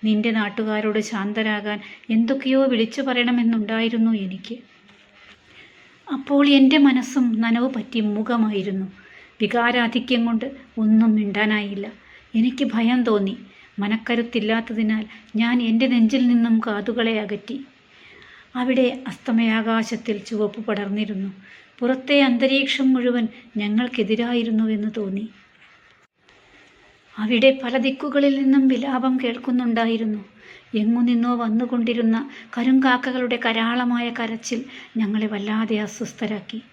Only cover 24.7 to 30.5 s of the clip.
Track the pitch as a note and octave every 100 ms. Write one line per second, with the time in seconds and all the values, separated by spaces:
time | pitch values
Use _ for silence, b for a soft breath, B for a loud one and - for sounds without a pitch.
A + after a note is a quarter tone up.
24.7 | A3 G#3+ A3 G3 G3 A3+ - _ _ -
25.7 | _ _ _ _ _ _ b b b b
26.7 | b b b _ - G#3+ A#3 C4+ C4+ B3+
27.7 | C4 C4+ C4+ D4 C#4+ C#4+ C#4 C4+ C#4 C4
28.7 | B3+ C#4 B3+ C4 B3+ B3 A#3 B3+ B3 A#3+
29.7 | A3+ A3+ A3+ A3+ G#3 F#3+ - B